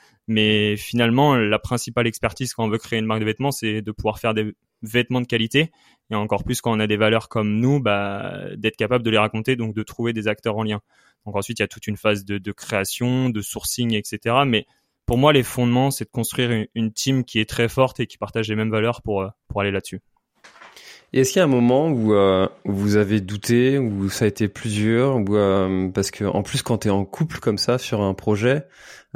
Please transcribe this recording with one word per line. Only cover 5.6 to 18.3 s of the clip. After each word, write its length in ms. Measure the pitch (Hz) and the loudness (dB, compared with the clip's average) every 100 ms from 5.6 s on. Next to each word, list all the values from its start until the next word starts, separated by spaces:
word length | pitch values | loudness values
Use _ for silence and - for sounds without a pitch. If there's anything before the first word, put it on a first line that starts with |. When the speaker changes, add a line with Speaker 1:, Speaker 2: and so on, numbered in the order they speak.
| 160 _ _ _ - | 0 _ _ _ -6
Speaker 1:
et 60 | 107 | -4
encore 300 | 107 101 - | -2 -2 -2
plus 160 | 123 | -4
quand 100 | 120 | -2
on 80 | 110 | 0
a 80 | 107 | 0
des 100 | 104 | 2
valeurs 300 | 107 110 - | 2 2 0
comme 320 | 113 107 107 | -2 0 2
nous, 220 | 127 143 | 2 2
bah, 640 | 113 101 101 101 98 95 95 98 | 2 0 -2 -6 -8 -10 -10 -6
d'être 220 | 110 - | -4 -2
capable 260 | 107 127 | 0 0
de 60 | 113 | 2
les 80 | 110 | 2
raconter, 400 | 107 110 113 127 | 2 0 -2 -2
donc 180 | 113 104 | -2 -6
de 80 | |
trouver 300 | 107 - 120 | -8 -4 -4
des 160 | 117 107 | -2 -2
acteurs 260 | 104 117 104 | -2 -2 -2
en 80 | |
lien. 160 | 107 101 - _ _ _ - | -2 -4 -8 _ _ _ -8
Donc 100 | 101 | -6
ensuite, 240 | 101 117 | -4 -4
il 40 | |
y 20 | 101 | -4
a 20 | |
toute 200 | - - | -6 -8
une 100 | 104 | -2
phase 260 | 110 104 | 0 0
de, 140 | 98 101 | -2 -6
de 140 | 98 | -6
création, 760 | - - 104 95 - 123 127 127 | -10 -6 -4 -4 -2 0 0 0
de 120 | 107 | -2
sourcing, 520 | 101 - - - 120 | -4 -8 -6 -4 -2
et 80 | 107 - | -2 -4
cetera, 400 | 104 117 123 139 | -6 0 2 2
mais 200 | 110 - _ _ _ - | 2 -2 _ _ _ -2
pour 120 | 120 | 4
moi, 160 | 147 | 6
les 100 | 143 | 6
fondements, 480 | 123 - 120 123 131 | 2 0 2 2 2
c'est 140 | - 110 | -2 -6
de 40 | |
construire 420 | - 113 - 123 | -4 -4 -2 0
une, 160 | 113 107 117 | 0 -2 -4
une 160 | 110 | -4
team 320 | - - 135 | -2 0 0
qui 160 | 123 113 | 0 -2
est 100 | 107 | -2
très 180 | - 117 | 0 0
forte 320 | - 131 - | 2 0 0
et 80 | 123 | -8
qui 100 | - | -8
partage 300 | 107 | -6